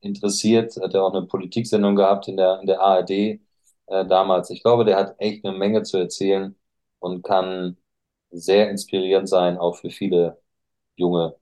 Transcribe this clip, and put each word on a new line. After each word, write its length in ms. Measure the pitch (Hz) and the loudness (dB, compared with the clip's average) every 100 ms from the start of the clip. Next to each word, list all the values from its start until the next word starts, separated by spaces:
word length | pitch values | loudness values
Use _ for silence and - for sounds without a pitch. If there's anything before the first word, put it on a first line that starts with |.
interessiert, 760 | 101 101 101 98 107 113 110 - | -12 -6 -4 0 2 2 2 -6
hat 120 | 92 | -2
er 100 | 95 | 0
auch 100 | 95 | 0
eine 120 | 92 87 | -2 -4
Politiksendung 680 | 95 90 120 120 107 101 101 | -6 -6 -8 -2 0 2 4
gehabt 320 | 98 101 101 | 4 2 -2
in 80 | 95 | 0
der, 240 | 92 95 | 2 2
in 60 | 98 | 0
der 140 | 95 | 2
A 160 | 98 92 | 4 4
R 60 | |
D, 380 | 90 - 107 107 _ _ _ _ - | 2 -2 -2 -4 _ _ _ _ -6
äh, 180 | 95 92 | -2 2
damals. 440 | 92 98 90 90 | 2 2 0 -2
Ich 140 | 92 | -2
glaube, 220 | 117 120 107 | 2 4 4
der 120 | 95 | 2
hat 180 | 98 - | 0 -4
echt 260 | 107 104 101 | -6 -6 -8
eine 120 | 95 | -4
Menge 260 | 101 110 | 0 0
zu 140 | 107 95 | 0 -2
erzählen 580 | 90 - 98 98 98 - _ _ _ _ | -4 -2 0 0 -2 -12 _ _ _ _
und 220 | 90 90 | -10 -8
kann 540 | 90 95 92 92 90 90 _ _ _ _ _ | -2 -2 -2 -4 -8 -10 _ _ _ _ _
sehr 380 | 87 82 101 104 | -8 2 4 2
inspirierend 580 | 101 - 98 92 95 95 | -2 -6 -4 2 0 2
sein, 300 | 92 90 90 | 2 2 0
auch 180 | 87 87 | -4 -4
für 140 | - | -10
viele 500 | - 92 87 85 - _ _ _ _ _ - | -8 -2 0 0 -4 _ _ _ _ _ -4
junge 400 | 90 87 82 - | -2 0 -2 -6